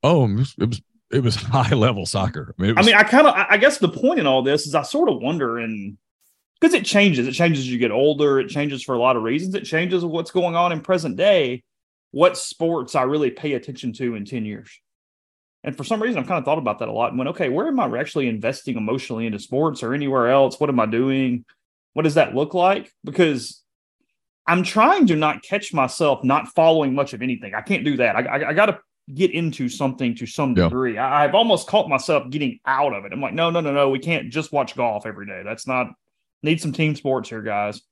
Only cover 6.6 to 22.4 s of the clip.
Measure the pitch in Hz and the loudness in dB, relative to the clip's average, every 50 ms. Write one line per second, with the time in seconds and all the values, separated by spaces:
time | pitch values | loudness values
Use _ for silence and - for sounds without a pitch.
6.6 | - 330 349 370 208 - - 202 202 202 160 127 120 135 131 135 170 170 160 139 | 2 4 4 2 0 2 4 4 6 6 4 2 0 -2 0 0 2 2 2 0
7.6 | 131 127 123 120 123 117 104 120 135 151 151 143 147 143 139 135 127 104 - 147 | -2 -4 -2 0 0 0 2 2 2 2 2 2 2 2 2 2 0 -2 -4 -4
8.6 | 143 147 139 131 - - 131 120 120 127 127 120 110 113 127 151 180 190 185 202 | -4 -4 -4 -8 -6 -4 -2 0 2 2 2 2 0 -2 -2 -2 -4 -4 -6 -6
9.6 | - - 160 160 175 180 185 180 170 170 156 170 180 - - 185 185 175 170 170 | -6 -4 -2 -2 -2 0 -2 -2 -2 -2 -4 -6 -6 -4 -2 -2 -2 0 0 0
10.6 | 175 180 170 156 139 - 185 175 160 151 127 - 175 208 202 180 147 123 123 123 | 0 0 0 -4 -2 -2 -2 -2 -2 -4 -4 0 2 4 4 4 2 0 -4 -8
11.6 | _ _ _ _ _ _ _ _ _ _ - 135 165 180 - - - - - _ | _ _ _ _ _ _ _ _ _ _ 0 2 2 2 2 0 -10 -12 -8 _
12.6 | 165 165 170 156 127 123 - 147 131 131 143 156 147 127 120 - - 151 139 120 | -2 -2 -2 -2 -4 -2 -2 -2 0 0 0 0 0 -2 -2 -4 -6 -4 -4 -4
13.6 | - - 127 - - 123 113 - 135 123 117 107 101 101 131 120 110 107 104 104 | -6 -8 -14 -8 -8 -8 -6 -4 -6 -6 -4 -6 -10 -8 -8 -8 -8 -8 -10 -12
14.6 | - - - _ _ _ _ _ _ _ _ _ _ _ _ _ _ _ _ _ | -14 -20 -20 _ _ _ _ _ _ _ _ _ _ _ _ _ _ _ _ _
15.6 | _ - 127 - 139 - 233 214 214 240 240 165 127 - 185 165 127 139 151 160 | _ -10 -10 -10 -6 -4 -4 -2 -2 -2 -2 -4 -4 -2 -4 -4 0 0 -2 0
16.6 | 139 117 104 - 117 110 110 110 117 120 - 123 131 139 - - 170 131 127 156 | 0 -4 -4 -4 -6 -6 -2 -2 -2 -2 -2 -4 -4 -4 -4 -4 -2 -2 0 -2
17.6 | 240 330 285 254 208 131 113 117 147 147 - 156 135 123 113 107 104 117 135 - | -2 -2 0 0 -2 -2 -2 -4 -6 -4 -4 -2 -2 -2 -2 -2 -4 -4 -4 -4
18.6 | - - 123 117 107 107 120 135 131 - 120 110 117 113 107 101 - - 127 135 | -8 -8 -6 -4 -4 -4 -4 -4 -4 -8 -8 -6 -6 -6 -6 -8 -10 -6 -2 0
19.6 | 156 160 143 - - 117 127 143 147 139 135 131 117 117 131 139 139 127 - - | 0 0 -2 -4 -6 -6 -4 -4 -2 0 0 2 2 4 6 4 4 4 2 -2
20.6 | 151 143 135 120 110 107 110 117 127 135 135 135 135 127 123 120 117 _ _ _ | -2 0 2 0 0 2 2 0 0 2 2 0 0 0 -2 -4 -6 _ _ _
21.6 | _ _ _ _ _ _ _ 156 160 160 147 160 139 - - 127 | _ _ _ _ _ _ _ 0 0 2 4 4 4 4 2 -2